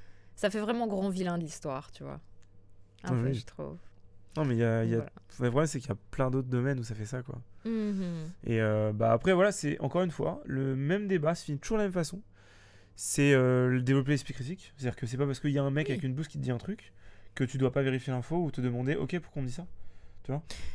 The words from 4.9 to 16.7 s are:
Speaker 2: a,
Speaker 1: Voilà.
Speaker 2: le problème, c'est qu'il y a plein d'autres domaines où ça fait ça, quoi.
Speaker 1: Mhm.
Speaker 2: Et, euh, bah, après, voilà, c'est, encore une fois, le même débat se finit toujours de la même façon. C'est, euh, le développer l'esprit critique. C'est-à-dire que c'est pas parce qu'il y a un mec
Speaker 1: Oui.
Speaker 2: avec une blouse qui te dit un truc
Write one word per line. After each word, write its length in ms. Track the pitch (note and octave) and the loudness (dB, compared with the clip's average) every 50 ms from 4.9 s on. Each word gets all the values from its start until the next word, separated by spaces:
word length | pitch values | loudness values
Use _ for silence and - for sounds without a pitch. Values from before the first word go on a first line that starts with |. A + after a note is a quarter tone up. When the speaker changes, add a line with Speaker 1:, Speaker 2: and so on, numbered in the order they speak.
| A2+ | 2
Speaker 2:
a, 20 | |
Speaker 1:
Voilà. 140 | A2+ A#2 - - - - - - - | 0 0 -4 -10 -18 -20 -16 -4 0
Speaker 2:
le 100 | B2+ A#2+ | 0 4
problème, 160 | A#2 C#3+ D#3+ | 4 4 4
c'est 120 | D3+ - C3+ | 4 0 -4
qu'il 100 | - - | -4 -4
y 40 | G2 | -6
a 40 | - - - | -6 -6 -8
plein 180 | - - C3 B2+ | -2 0 2 2
d'autres 200 | B2+ C3+ B2+ B2+ | 2 0 0 2
domaines 300 | B2+ B2 B2 C#3 C#3 B2+ | 0 2 2 2 0 -2
où 40 | A#2 | -4
ça 100 | A2+ A#2 | -6 -6
fait 100 | A2 G#2+ | -6 -6
ça, 160 | G#2 B2+ B2+ B2 | -6 -6 -8 -8
quoi. 160 | C#3 B2+ A#2+ A#2+ - - - - | -8 -10 -12 -12 -14 -18 -10 -6
Speaker 1:
Mhm. 640 | A3+ A3+ A3 G#3+ G#3 G3+ F#3+ F#3 F3 E3+ D#3+ D#3 E3 F#3 - - | -4 -2 -2 -2 -2 -2 -2 -4 -4 -4 -6 -8 -10 -12 -8 -4
Speaker 2:
Et, 140 | - A2+ A2 | 0 2 2
euh, 300 | A2 G#2+ G#2+ G#2+ G#2+ G#2+ G#2+ | 2 4 2 2 2 0 2
bah, 180 | G#2 A2+ A2+ A#2 | 2 4 4 4
après, 200 | A#2 - F#3 F#3+ | 4 6 4 6
voilà, 180 | F3 G3 G#3 | 6 6 4
c'est, 280 | G3+ - - - - - | 4 0 -2 -2 -2 0
encore 220 | - C3+ - F3 | -2 0 2 2
une 100 | F#3 F3 | 0 0
fois, 300 | D3 - D3+ D#3 F#3+ D4 D4 | 0 -2 -2 -2 -2 -4 -6
le 300 | - C3+ C3 C#3 C3+ C3+ | -4 -2 -2 0 0 0
même 320 | C3 C#3 D3 F#3 G#3 G#3 | 0 0 0 0 0 2
débat 280 | G3 F#3+ E3+ D3 D#3 E3+ | 0 0 2 2 2 0
se 100 | - - | 0 -2
finit 120 | - D3 | -4 -6
toujours 200 | C#3 - - A3+ | -4 -2 0 2
de 60 | G#3+ G#3 | 2 2
la 40 | |
même 60 | F#3+ F3+ | 2 0
façon. 280 | F3+ D#3+ - F3 G3+ - - - - - - - - - - - - - - - | 0 -2 -2 -4 -10 -12 -16 -20 -20 -20 -20 -20 -20 -20 -20 -20 -20 -20 -20 -14
C'est, 380 | - - - - - C#3+ C#3+ C#3 | -10 -6 -2 2 4 6 8 8
euh, 360 | C3 B2+ B2+ B2+ B2+ B2+ B2+ | 8 8 6 6 6 6 4
le 120 | B2+ B2+ | 4 2
développer 300 | B2 C3 C3+ C#3 C3 C#3+ | 4 4 4 4 4 4
l'esprit 220 | D3 C3+ - - - | 2 0 0 -4 -8
critique. 400 | - A#2+ C#3 F#3 G3 - - - | -8 -8 -8 -8 -10 -12 -18 -12
C'est-à-dire 200 | C#3+ C3 B2 A#2 | -6 -4 -4 -4
que 100 | - B2+ | -4 -6
c'est 80 | A2 B2+ | -4 -2
pas 80 | B2 C#3+ | 0 0
parce 140 | C#3 C3 - | 0 0 0
qu'il 120 | - D3 | 0 0
y 60 | C#3 | 2
a 60 | C#3+ C#3 | 2 2
un 80 | C#3 | 2
mec 160 | C3+ D3+ D#3 | 2 0 0
Speaker 1:
Oui. 60 | - B2+ | 0 -2
Speaker 2:
avec 100 | F#3+ C3+ | -2 -2
une 100 | C3 B2+ | -2 -2
blouse 140 | D3 D#3 | -4 -6
qui 100 | - - | -6 -6
te 60 | C#3+ C3 | -4 -2
dit 80 | B2+ | -2
un 60 | B2 | -2
truc 340 | A#2 - F3+ | -2 -4 -6